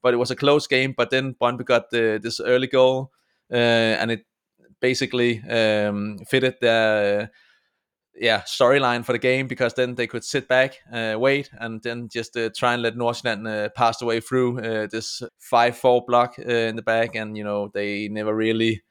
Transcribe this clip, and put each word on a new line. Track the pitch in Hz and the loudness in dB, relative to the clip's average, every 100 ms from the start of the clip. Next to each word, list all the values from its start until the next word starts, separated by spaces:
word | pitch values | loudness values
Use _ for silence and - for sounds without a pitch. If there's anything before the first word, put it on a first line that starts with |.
but | 123 | 0
it | 120 | 2
was | 123 | 0
a | 123 | 0
close | 143 147 - | 2 2 2
game. | 131 135 127 | 0 0 -2
But | 120 | 0
then | 131 135 | 0 -2
Brøndby | 127 123 123 | -2 -2 0
got | 120 117 - | 2 0 2
the, | 117 113 107 | 0 2 0
this | 113 - | -4 -6
early | - 127 131 | 0 0 2
goal, | 131 131 131 135 _ _ _ - | 4 4 4 -4 _ _ _ -4
uh, | 120 120 117 113 110 | 0 4 4 2 0
and | 113 | -2
it | 110 _ _ _ _ _ - | -4 _ _ _ _ _ -4
basically, | 127 127 131 123 120 110 120 | -2 0 -2 0 0 0 -2
um, | 117 110 107 104 101 104 101 - | 0 2 2 0 -2 -6 -10 -2
fitted | 131 127 - | 0 0 0
their | 120 113 110 107 101 101 113 _ _ _ _ _ _ _ _ - | 2 4 4 2 2 0 -4 _ _ _ _ _ _ _ _ -4
yeah, | 113 104 | 0 0
storyline | - - 123 139 127 120 | -2 2 4 4 2 0
for | 117 | -2
the | 120 | -2
game, | 127 131 131 | 0 0 -2
because | 127 120 | -2 -2
then | - 123 123 | 0 -2 -2
they | 113 | -6
could | 117 | -6
sit | - 139 127 | -6 -6 0
back, | 127 135 - - | 2 2 -2 -12
uh, | 117 113 110 | -6 -4 0
wait, | 135 139 135 131 | 0 0 -2 -10
and | 117 110 | -10 -8
then | 120 120 117 | -8 -8 -8
just, | 117 113 120 | -8 -6 -4
uh, | 113 - | -4 -2
try | 123 | 0
and | 120 | 0
let | 117 | -2
Nordsjælland, | 120 117 120 123 107 110 | -2 -4 -2 -4 -6 -6
uh, | 107 104 | -4 -4
pass | - 117 113 | 0 0 0
the | 120 | -2
way | 113 | -4
through, | - 131 123 123 | -2 0 0 -2
uh, | 113 110 107 | -4 -4 -4
this | 110 - - 123 _ | -6 -8 -12 -14 _
five | - 117 120 120 | 0 2 2 2
four | 127 123 123 | 2 2 4
block, | 120 120 - | 2 2 -2
uh, | 123 117 113 | -2 -2 -2
in | 110 | -4
the | |
back. | 110 113 117 113 | -2 0 0 -4
And, | 107 107 | -8 -8
you | |
know, | 104 104 101 | -4 -4 -4
they | 101 101 104 104 | -4 -4 -4 -6
never | 107 107 | -4 -2
really, | 110 110 113 113 110 _ | 0 2 2 0 -2 _